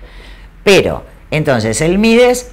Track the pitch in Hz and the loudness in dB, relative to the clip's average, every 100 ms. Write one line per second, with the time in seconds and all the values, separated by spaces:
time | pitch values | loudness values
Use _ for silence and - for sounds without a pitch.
0 | - - - - - - - 180 104 69 | -20 -20 -20 -20 -20 -6 0 2 0 -4
1 | - - - 151 151 123 107 110 160 190 | -12 -20 -8 -6 -2 -2 -2 -2 -2 0
2 | 226 226 247 247 - | 2 4 2 0 -6